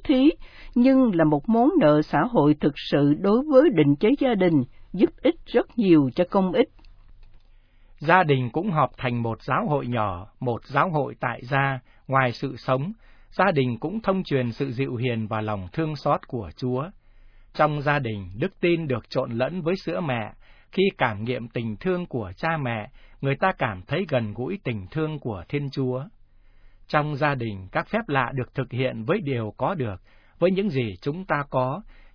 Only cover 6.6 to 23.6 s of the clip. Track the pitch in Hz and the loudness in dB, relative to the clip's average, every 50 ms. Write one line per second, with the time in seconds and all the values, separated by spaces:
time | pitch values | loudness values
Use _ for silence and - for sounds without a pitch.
6.6 | 277 - _ - - - - - - - - - - - - - - - - _ | 2 0 _ -8 -20 -20 -20 -20 -20 -20 -20 -20 -20 -20 -20 -20 -20 -20 -20 _
7.6 | _ _ _ _ - - - - 147 151 165 185 180 147 139 131 123 120 - 151 | _ _ _ _ -20 -20 -18 -6 0 4 4 4 4 4 2 2 0 -2 -2 -4
8.6 | 185 220 165 151 135 - - - - 127 120 120 117 113 113 - - - 131 156 | -2 -2 0 0 0 0 -2 -4 -4 -4 -2 -2 -2 -4 -4 -6 -4 -4 -2 -2
9.6 | 226 196 151 135 135 120 120 117 107 101 90 87 95 - - _ 135 123 117 107 | 0 0 -2 -2 -2 -2 -2 -2 -2 -2 -4 -6 -10 -14 -14 _ -6 -4 -4 -6
10.6 | - - 127 143 160 185 160 151 131 123 117 - - 123 117 - - 123 143 139 | -6 -4 0 0 0 0 0 -2 -4 -4 -6 -6 -6 -6 -6 -6 -6 -4 -2 0
11.6 | 139 139 135 127 - _ _ _ _ - 131 135 131 123 113 - - 135 131 113 | 0 0 -2 -6 -10 _ _ _ _ -2 0 0 0 0 -2 -4 -6 -8 -8 -6
12.6 | - - 131 131 143 190 220 - - - - - - - - - 185 202 175 139 | -2 0 0 0 0 -4 -8 -12 -16 -20 -20 -20 -20 -6 -2 2 2 2 4 2
13.6 | 131 123 120 110 - 110 202 220 - 202 190 190 180 - 143 131 123 120 113 - | 0 0 -2 -4 -6 -6 -6 -4 -2 -2 -2 -2 -2 -2 -2 -2 -2 -2 -4 -4
14.6 | 143 139 120 120 139 139 131 110 123 127 117 113 110 98 110 110 107 107 107 98 | -6 -4 -4 -4 -4 -4 -4 -4 -2 -2 -2 -2 -4 -4 -4 -4 -4 -4 -4 -6
15.6 | 92 92 - 160 160 156 156 139 - 143 139 135 - - - 120 101 - - - | -6 -8 -6 -4 -4 -4 -6 -4 -2 -2 -2 -2 -2 -6 -8 -8 -8 -10 -10 -8
16.6 | 131 123 123 127 143 185 - - _ - - - - - - - - - - - | -6 -4 -4 -4 -6 -8 -12 -18 _ -20 -20 -20 -20 -20 -20 -20 -20 -10 -2 0
17.6 | 156 151 151 147 139 147 147 147 135 113 110 101 95 87 92 107 156 190 - - | 2 2 2 0 0 0 0 0 -2 -4 -6 -6 -8 -10 -6 -4 -4 -6 -4 -2
18.6 | - 175 170 165 165 147 127 110 - - - 135 - - 117 113 127 139 165 185 | 0 0 0 0 0 -2 -4 -4 -6 -4 -4 -4 -4 -2 -2 -2 -2 -2 -4 -4
19.6 | 156 160 190 185 - - 170 185 180 143 123 117 104 104 - - - - - - | -2 -2 -2 -2 -4 -6 -6 -4 -4 -4 -4 -4 -6 -8 -12 -16 -20 -20 -20 -20
20.6 | _ _ - 190 190 196 - - 143 120 104 98 110 120 123 117 117 117 - 127 | _ _ 0 2 2 2 2 2 0 0 0 -2 -4 -4 -4 -6 -8 -8 -6 -6
21.6 | 117 113 107 - - 185 185 175 175 - - 123 104 90 92 - - 160 165 156 | -6 -4 -6 -4 -4 -2 -2 -2 -4 -6 -6 -6 -6 -8 -8 -6 -4 -4 -2 -2
22.6 | 139 120 117 110 104 - - - - - - - - 139 139 139 202 190 185 - | -2 -4 -4 -4 -6 -10 -14 -20 -20 -20 -12 -6 -4 -2 0 0 0 0 0 0